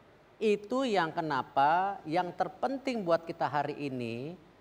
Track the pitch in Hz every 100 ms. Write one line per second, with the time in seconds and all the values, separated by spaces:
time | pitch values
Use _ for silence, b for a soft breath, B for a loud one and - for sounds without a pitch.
0 | - - - - 214 208 208 254 269 202
1 | 160 160 160 139 120 - 143 170 196 196
2 | - 165 180 156 180 - 247 269 269 233
3 | 175 165 - - 151 147 143 - 143 131
4 | 117 117 139 180 - -